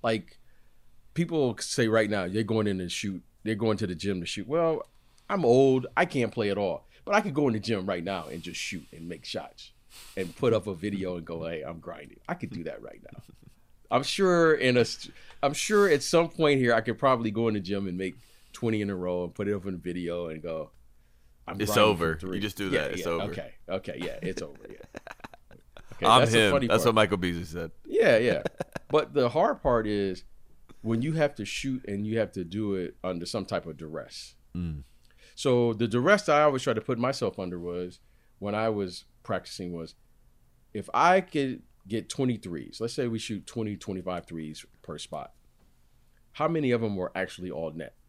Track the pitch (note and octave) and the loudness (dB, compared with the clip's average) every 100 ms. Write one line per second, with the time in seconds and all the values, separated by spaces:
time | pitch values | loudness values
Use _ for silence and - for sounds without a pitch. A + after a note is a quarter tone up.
0 | A#2+ A2+ - - - - - - - - | 0 -2 -4 -20 -20 -20 -20 -20 -20 -20
1 | - - E3+ D#3+ C3 A2 - - A#2 A2 | -12 -4 -2 0 0 0 -6 0 4 4
2 | G#2+ G#2 F2+ G2+ G#2+ A2 G#2 F#2+ F2+ - | 4 0 0 -2 0 2 2 0 -4 -6
3 | G#2 F#2 - _ G#2+ A2 A2+ G#2+ G#2 E2+ | -6 -8 -12 _ -6 -2 0 0 -2 -4
4 | G2 F#2 E2+ - G#2 D#3 E3 D#3+ - _ | -4 -4 -4 -8 -4 0 0 0 -6 _
5 | _ _ _ G3+ C#3+ B2+ C#3 C3 B2 - | _ _ _ 0 6 8 8 6 2 0
6 | F3 C#3+ A#2 - G#2 G2 G2 - - - | 2 2 0 0 0 2 0 -2 -8 -18
7 | - G3+ G3+ C#3+ D3 A2 G2+ A2 F#2 F2+ | 0 0 0 0 0 0 -2 -4 -2 -4
8 | E2+ F#2+ D#2 D2+ E2+ - - F#2 C#2+ D#2+ | -4 -6 -6 -12 -10 -10 -8 -10 -14 -16
9 | E2 E2 - - C#2+ - - _ _ - | -12 -12 -10 -10 -10 -18 -20 _ _ -20
10 | - - F#2 - C3 A2 G#2 F2+ G2 G2+ | -16 -8 -8 -2 2 2 0 -6 -4 -4
11 | F#2 F2+ D#2+ E2 D#2+ E2 - E2+ E2+ E2+ | -4 -6 -8 -8 -6 -8 -8 -10 -12 -14
12 | - - - F3 G#2+ F2+ D#2+ - A#1 - | -16 -20 -10 -8 -8 -8 -10 -10 -14 -18
13 | - - - - - - _ - _ A#2+ | -20 -20 -20 -20 -20 -20 _ -20 _ -2
14 | C#3 - F#3+ F3 E3 D#3 B2+ B2 A2+ - | 0 2 4 6 6 6 4 4 4 0
15 | - - - - C#3+ D3 - G#3 G3+ C#3+ | -12 -18 -20 -2 0 0 2 4 6 4
16 | B2+ E3+ E3+ - D#3 C#3 B2 A2+ A2+ A2+ | 4 2 2 2 4 6 6 4 2 2
17 | C3+ A#2 A2+ G#2+ A#2 G#2+ F2+ G2+ G2 F2+ | 2 4 2 0 0 0 -2 -4 -2 -4
18 | F#2+ - - - - - A#2 A2 G2+ F#2+ | -6 -8 -20 -20 -20 -4 -2 0 -2 -2
19 | F2+ F2+ F2 - G2+ G#2 F#2+ F#2 E2 F2 | -2 -2 -4 -4 -2 -2 -4 -8 -6 -6
20 | E2+ F2 E2+ D#2 E2 D#2+ D2+ - - - | -4 -4 -6 -8 -8 -8 -8 -14 -20 -20
21 | _ _ _ _ - G2 G#2 G#2+ G#2+ F#2+ | _ _ _ _ -12 -6 0 6 6 6
22 | E2 D#2+ F#2 F#2 G#2 - G2 F2 D2 F2 | 0 -2 -4 -6 -6 -4 -2 -2 -2 -4
23 | E2+ E2+ G2 F2 C#2+ - - F#2+ - C#2 | -2 -2 -4 -6 -10 -16 -8 -8 -8 -10
24 | F2 - - F#2+ D2+ C#2 - - - - | -8 -8 -8 -8 -10 -14 -20 -20 -18 -18
25 | - - - - _ - - - - - | -18 -18 -18 -20 _ -20 -20 -20 -18 0
26 | - B2 C3+ A2+ G#2+ - B2 A2 A#2 A2 | 6 8 8 6 6 4 4 4 6 6
27 | G#2+ G2 F2+ E2+ E2+ E2 D#2+ - - G4+ | 4 4 0 -2 -6 -8 -8 -10 -4 2
28 | A3 A#2 A#2+ E2+ - - - - - D3+ | 6 6 4 0 -2 -8 -10 -10 0 2
29 | D3 C#3+ B2 C#3+ G#3 C4 D3 A#2+ A2 G#2 | 2 2 2 4 2 2 0 2 2 0
30 | G2 F2+ - - - - - - A2 A2+ | 0 -4 -10 -20 -20 -20 -20 -12 -2 -2
31 | C3+ D#3+ D3 - G2+ - C3+ C3 - G2+ | 0 2 0 0 -8 -6 -4 -6 -6 -6
32 | G#2+ A2+ G#2 - F2 G2 G#2+ G2 F2 - | -2 -2 -2 -4 -6 -4 -4 -4 -4 -6
33 | F#2 F2 E2+ A2 F#2 F#2+ E2 D2 D#2 D#2 | -6 -6 -4 -6 -4 -4 -6 -12 -10 -10
34 | - - - - _ F2 F2 D2 C#2+ _ | -12 -16 -18 -20 _ -8 -6 -6 -12 _
35 | _ _ - - C#3 B2 A#2+ G#2+ A#2 A#2 | _ _ -20 -6 2 4 4 2 0 2
36 | C3+ G3+ - D3 D3+ C3 - A2 - A#2+ | 4 4 6 6 6 4 0 -2 -2 -2
37 | B2 C3+ G#2+ - F#2 F2 F2 F2 F2+ - | -2 0 -4 -4 -8 -6 -6 -6 -8 -12
38 | _ _ _ _ G2+ G#2+ A2+ G#2 F#2+ F2+ | _ _ _ _ -4 -2 0 0 -4 -6
39 | - _ - F#2+ - - F2+ E2+ E2 - | -18 _ -6 -6 -6 -10 -8 -8 -10 -14
40 | _ _ _ _ _ _ _ G#2 G2 - | _ _ _ _ _ _ _ -10 -4 2
41 | E3 F#3 F#3 D#3 C3+ B2 - _ - A2 | 4 4 2 -4 -4 -6 -12 _ -6 -6
42 | E2 - C3 A2+ F#2+ E2 - - A#2 - | -6 -2 -2 -2 -4 -10 -10 -8 -8 -4
43 | B2 A2+ - G#2 - - G#2+ G2+ - F#2 | -4 -4 -6 -8 -8 -8 -6 -6 -8 -8
44 | F2+ F2 E2 E2 D#2 D#2 - _ - D2+ | -6 -8 -8 -10 -10 -12 -18 _ -14 -12
45 | - D2+ - _ _ _ _ _ _ _ | -10 -12 -12 _ _ _ _ _ _ _
46 | _ _ _ - D#3 E3 C#3+ A#2+ A2 G2+ | _ _ _ -4 0 2 2 2 2 -2
47 | F2+ - F#2+ - F2+ D2 D#2+ D#2 D2 _ | -4 -2 -6 -6 -10 -6 -6 -8 -12 _